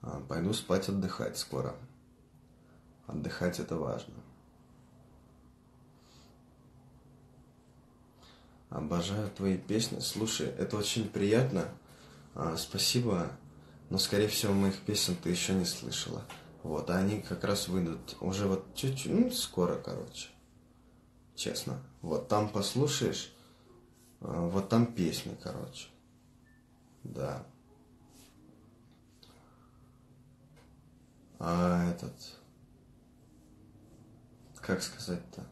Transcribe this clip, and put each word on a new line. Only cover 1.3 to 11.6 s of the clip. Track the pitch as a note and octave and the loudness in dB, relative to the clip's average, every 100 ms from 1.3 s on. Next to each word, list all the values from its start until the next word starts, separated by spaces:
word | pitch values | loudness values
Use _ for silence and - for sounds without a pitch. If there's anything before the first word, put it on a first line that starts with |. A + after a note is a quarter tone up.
| - | -4
скоро. | - C2 B1+ - - - - - - - - - - - - - - | -6 -4 -4 -6 -14 -20 -20 -20 -20 -20 -20 -20 -20 -20 -20 -20 -8
Отдыхать — | D2+ D2 - F2+ E2+ | -4 -4 0 0 0
это | - E2 | -4 -2
важно. | D2+ - - - - - - - - - - - - - - - - - - - - - - - - - - - - - - - - - - - - - - - - - - - - - - - - | -2 -4 -8 -16 -18 -20 -20 -20 -20 -20 -20 -20 -20 -20 -20 -20 -20 -20 -20 -20 -20 -20 -20 -20 -20 -20 -20 -20 -20 -20 -20 -20 -20 -20 -20 -20 -20 -20 -20 -20 -20 -20 -20 -20 -20 -20 -20 -20 -10
Обожаю | - D2+ F2 F2 G2+ G#2 | -6 0 0 0 -2 -4
твои | - G2 F#2 | 0 2 2
песни. | - G#2+ A2+ - | 2 0 0 -2
Слушай, | - - A2 - - | -4 -2 0 0 -2
это | - F#2 G#2+ | -2 -2 0
очень | G#2 - G#2 | 0 0 0
приятно. | G2+ G2 A2 C3 F#2+ | 2 6 6 6 2